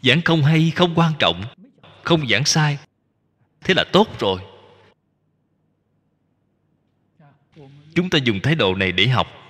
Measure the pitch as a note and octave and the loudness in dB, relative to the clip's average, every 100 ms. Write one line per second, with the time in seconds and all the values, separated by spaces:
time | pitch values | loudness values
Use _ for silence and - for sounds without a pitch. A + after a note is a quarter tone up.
0 | B2+ C#3+ E3+ E3 C#3+ D#3+ E3 - F3 E3 | 2 2 2 2 2 2 0 0 0 2
1 | E3 D3 F2+ E2+ G#2+ - A3+ _ - - | 0 2 -2 -2 -10 -14 -20 _ -20 -14
2 | - E3+ C3+ G2+ D3 D#3+ D3+ C#3+ - _ | -2 -2 0 -2 0 0 -2 -4 -12 _
3 | _ _ _ _ _ _ - F3 D#2+ F3 | _ _ _ _ _ _ -4 -2 2 2
4 | A3 - G#2+ F#2 F#2+ - - _ _ _ | 0 -2 -4 -4 -8 -20 -20 _ _ _
5 | _ _ _ _ _ _ _ _ _ _ | _ _ _ _ _ _ _ _ _ _
6 | _ _ _ _ _ _ _ _ _ _ | _ _ _ _ _ _ _ _ _ _
7 | _ _ D3 _ _ - C#3 C#3+ D3+ E3 | _ _ _ _ _ -20 -20 -20 -8 -6
8 | F3+ E3 B2 G2 B2+ D#3+ G2+ F#2 F#2 F2+ | -2 0 0 -2 -2 0 0 0 -2 2
9 | G#2 A#2+ F2+ - - | 2 2 -2 -8 -20